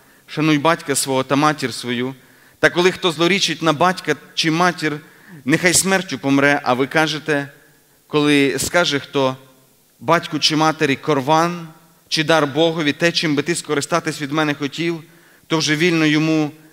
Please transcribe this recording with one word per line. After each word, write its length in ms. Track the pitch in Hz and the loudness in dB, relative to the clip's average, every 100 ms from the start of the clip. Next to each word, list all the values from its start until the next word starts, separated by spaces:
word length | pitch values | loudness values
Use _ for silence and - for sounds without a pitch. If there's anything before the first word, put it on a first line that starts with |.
| _ _ - | _ _ -12
шануй 300 | - 156 151 | -2 0 2
батька 380 | 147 170 - 131 | 2 0 -2 -4
свого 280 | 139 131 | -2 -2
та 120 | 131 139 | 0 0
матір 380 | 151 151 127 | 0 0 -4
свою. 420 | - 123 120 127 131 _ - - _ | -6 -6 -4 -6 -8 _ -20 -20 _
Та 100 | 156 | 2
коли 220 | 156 180 | 4 2
хто 200 | 175 180 | 2 -2
злорічить 500 | 147 170 190 - 151 | 0 2 2 -2 -2
на 120 | 165 | 0
батька 420 | 147 175 180 - 147 - | 2 2 0 -4 -6 -6
чи 180 | - 160 | -4 -2
матір, 480 | 160 180 170 156 147 - - - 165 127 | 2 0 0 -4 -6 -12 -20 -20 -10 -2
нехай 280 | 160 180 | 2 2
смертю 460 | 160 185 190 185 131 | 2 2 0 -2 -6
помре, 420 | 139 139 143 143 | 0 2 4 2
а 100 | - | 0
ви 140 | 123 135 | 0 0
кажете, 640 | 160 156 151 151 143 139 - _ _ _ _ _ | 0 -2 -2 -4 -4 -4 -14 _ _ _ _ _
коли 520 | 151 147 143 139 135 | 0 4 4 2 0
скаже 400 | - 175 165 143 | -2 0 0 -2
хто 380 | - 143 131 131 - _ _ _ _ - | -4 -2 -2 -2 -14 _ _ _ _ -10
«Батьку 400 | 117 165 165 147 | 0 0 0 -2
чи 160 | - 151 | 0 2
матері: 400 | 156 156 151 127 | 2 2 0 0
корван, 720 | - 139 131 160 170 175 160 - _ _ - | 0 -2 2 2 2 -4 -14 -20 _ _ -8
чи 160 | 156 | -4
дар 240 | 156 160 147 | 2 2 2
Богові, 460 | 135 165 165 147 | 2 0 0 -2
те, 180 | - 170 | 0 0
чим 240 | 170 170 143 | 0 -2 -2
би 80 | |
ти 120 | 147 170 | -2 -4
скористатись 680 | - 143 - 165 165 143 | -4 -4 -2 -4 -4 -8
від 100 | 143 | -6
мене 220 | 156 151 | -2 -2
хотів, 500 | 143 143 143 170 165 - - _ _ - | -2 -6 -4 -6 -6 -10 -20 _ _ -4
то 100 | 160 | -2
вже 180 | 143 151 | 0 0
вільно 300 | 175 165 156 | 2 2 2
йому 460 | 151 156 156 151 - - | 2 2 0 0 -6 -20